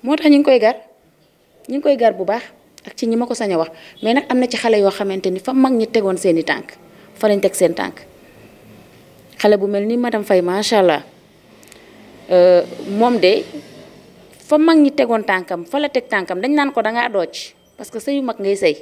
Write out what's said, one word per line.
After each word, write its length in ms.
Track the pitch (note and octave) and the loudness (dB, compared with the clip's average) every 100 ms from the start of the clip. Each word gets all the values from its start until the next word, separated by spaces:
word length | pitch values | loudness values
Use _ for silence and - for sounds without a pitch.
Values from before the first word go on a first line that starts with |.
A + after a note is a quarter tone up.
Moo 140 | A#3+ D4+ | -2 0
tax 100 | D#4 | 4
ñu 80 | C#4+ | 4
ngi 20 | |
koy 140 | D4 B3+ | 6 4
gar, 180 | G#3+ C4 - _ _ _ _ _ _ _ - | 4 0 -12 _ _ _ _ _ _ _ -10
ñu 80 | C4+ | -4
ngi 60 | |
koy 140 | D4 C4+ | 0 2
gar 180 | A3+ F#3 | 2 0
bu 80 | |
baax 180 | F#3 A3+ - _ _ - - | -4 -6 -8 _ _ -20 -20
ak 100 | - | -8
ci 100 | A3+ | -4
ñi 80 | A3+ | -2
ma 100 | A#3+ | -2
ko 80 | |
sañ 180 | A#3 G3+ | -4 -2
a 60 | E3+ | -2
wax. 100 | E3 - - - | -4 -8 -20 -6
Mais 120 | G#3+ | 0
nag 100 | B3+ - | 0 0
am 80 | B3+ | -2
na 60 | B3 | -2
ci 80 | A#3+ | -2
xale 220 | A#3 G#3+ | 0 2
yoo 100 | G3 | 2
xamante 360 | F#3+ G3+ F#3+ F#3 | 0 -6 -4 -4
ni 80 | F#3 | -4
fa 140 | A3 | -4
mag 200 | C4 C4 B3 | 0 2 2
ñi 100 | A3 | 0
tegoon 300 | A3+ G3 F#3 | 0 0 0
seeni 260 | F#3+ E3 | 2 0
tànk, 300 | D#3+ C3 - - - - - | 0 -4 -6 -20 -20 -20 -20
fa 140 | - G#3+ | -4 0
lañ 120 | G3+ | 2
teg 140 | F#3+ | 0
seen 200 | - F3 | 0 0
tànk. 260 | E3+ G2 - - - - - - - - - - - - - - - | 0 -8 -10 -20 -20 -20 -20 -20 -20 -20 -20 -20 -20 -20 -20 -20 -2
Xale 200 | G#3 G3+ | 2 2
bu 80 | G3 | 0
mel 180 | G3+ G#3 | -4 -2
ni 100 | A#3+ | -2
madame 260 | A#3+ A3+ | -2 -4
Faye, 160 | G3+ F#3+ | 0 0
macha 380 | F3 F#3+ G#3 A3 | 2 -4 0 2
allah, 220 | F3+ D3 - _ _ _ _ - - - - - - - - | 2 0 -4 _ _ _ _ -20 -20 -20 -20 -20 -20 -20 0
euh, 320 | F3+ F3+ F3+ - - - | 4 6 4 2 -10 -8
moom 300 | G3+ A#3+ A#3+ | 0 2 4
de 240 | F3 G#3 - D4+ - - - - - _ - - - | 2 2 -4 -16 -20 -20 -20 -20 -20 _ -20 -20 -2
fa 80 | D4+ | 2
mag 200 | D#4+ D#4+ | 4 4
ñi 120 | C#4+ | 4
tegoon 300 | C#4 B3 A3+ | 2 0 0
tànkam, 400 | G3+ F#3+ F3+ E3+ E3+ | -2 -4 -4 -10 -6
fa 120 | C#4 | -6
la 100 | D4 | -4
teg 200 | B3+ B3 | -4 -4
tànkam. 320 | G#3+ F3+ F#3 | -6 -4 -6
Dañ 100 | A#3+ | -2
naan 180 | D4 C#4 | 0 0
ko, 80 | C4 | -2
"Da 80 | G#3+ | -2
ngaa 180 | A#3 A#3+ | -2 -2
dooj," 440 | G3+ - - - _ _ _ | -2 -4 -8 -18 _ _ _
parce 140 | - | -16
que 80 | A3+ | -10
sëyu 220 | A#3+ C#4 | -6 -4
mag 140 | C4 - | -4 -6
ngay 160 | G3 G3 | -4 0
sëy. 200 | F#3+ D3+ | 0 -2